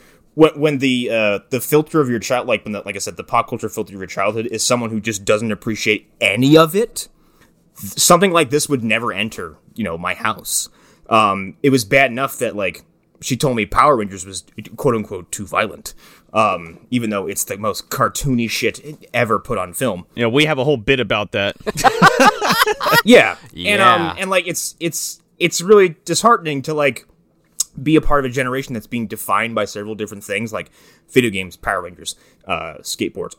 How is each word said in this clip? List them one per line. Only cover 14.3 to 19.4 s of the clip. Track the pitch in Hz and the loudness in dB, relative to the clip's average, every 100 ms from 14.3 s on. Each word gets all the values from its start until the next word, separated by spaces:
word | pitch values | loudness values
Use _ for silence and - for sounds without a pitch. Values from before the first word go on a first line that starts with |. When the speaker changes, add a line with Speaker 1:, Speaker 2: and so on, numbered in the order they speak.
| 92 - - 107 113 | -16 -16 -18 -18 -4
Speaker 1:
quote | 143 117 | 0 0
unquote, | 101 95 87 | -4 -10 -12
too | - 95 | -12 -6
violent. | - 104 76 - - - - _ | -2 -2 -4 -16 -18 -20 -20 _
Um, | 107 107 90 82 82 - | 2 2 0 -6 -18 -6
even | 123 113 | -4 -2
though | 104 90 | -4 -4
it's | 98 | -6
the | - 101 | -8 -6
most | 107 95 - | -6 -6 -6
cartoony | - 113 - 143 123 113 | -2 -2 -2 -2 0 -2
shit | - 113 98 147 151 - | -2 -4 -4 -12 -20 -8
ever | 120 117 | -2 0
put | 107 | -2